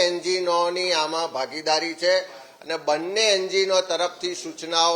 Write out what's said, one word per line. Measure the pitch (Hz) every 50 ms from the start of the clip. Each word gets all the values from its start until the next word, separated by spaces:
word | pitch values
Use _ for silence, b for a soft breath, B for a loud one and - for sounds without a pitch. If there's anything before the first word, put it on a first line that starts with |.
| 180
એન્જિનોની | 175 175 175 165 175 185 185 180 175 170 170 175 175 175 180 185 180 170
આમાં | 160 156 151 160 165 165 160 -
ભાગીદારી | 127 131 127 139 156 151 156 156 156 170 170 160
છે | - 170 180 185 185 180 B B B B B B B
અને | B 147 160 160
બંને | 151 151 151 156 165 180 196 220 220 214
એન્જિનો | 202 185 185 185 185 190 190 190 190 185
તરફથી | 185 175 170 165 180 175 - - 180 180 175
સૂચનાઓ | - - 165 156 - 165 160 170 165 165 170 170